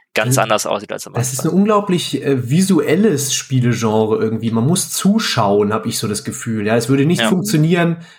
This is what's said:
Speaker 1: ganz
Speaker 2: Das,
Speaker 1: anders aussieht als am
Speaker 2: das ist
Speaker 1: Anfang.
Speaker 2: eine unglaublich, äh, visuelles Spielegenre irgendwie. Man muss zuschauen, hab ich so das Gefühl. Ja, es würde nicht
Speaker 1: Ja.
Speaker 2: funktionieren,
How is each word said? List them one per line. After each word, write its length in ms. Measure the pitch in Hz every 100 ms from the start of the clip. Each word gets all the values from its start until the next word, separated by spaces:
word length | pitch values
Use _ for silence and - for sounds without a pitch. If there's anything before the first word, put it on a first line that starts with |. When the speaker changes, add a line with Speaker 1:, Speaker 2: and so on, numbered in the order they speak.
| _
Speaker 1:
ganz 220 | - 113 127
Speaker 2:
Das, 60 |
Speaker 1:
anders 240 | 110 107 -
aussieht 260 | 104 104
als 140 | 104 -
am 80 |
Speaker 2:
das 180 | 127 127
ist 60 | 127
Speaker 1:
Anfang. 120 | 160
Speaker 2:
eine 60 | 175
unglaublich, 640 | 202 208 202 175 - 135
äh, 280 | 143 135 113
visuelles 840 | 156 190 175 - 160 220 143 123
Spielegenre 840 | - - 131 120 117 117 110 110 110
irgendwie. 320 | 113 110 113
Man 160 | 113 127
muss 240 | 190 -
zuschauen, 800 | - 190 220 - - 104 101 104
hab 140 | 107 117
ich 120 | 120
so 80 | 110
das 160 | 104
Gefühl. 440 | - - - 110 101
Ja, 100 | 117
es 140 | 120
würde 160 | 139 139
nicht 160 | 180
Speaker 1:
Ja. 60 | 113
Speaker 2:
funktionieren, 680 | 95 - 156 160 180 170 165 -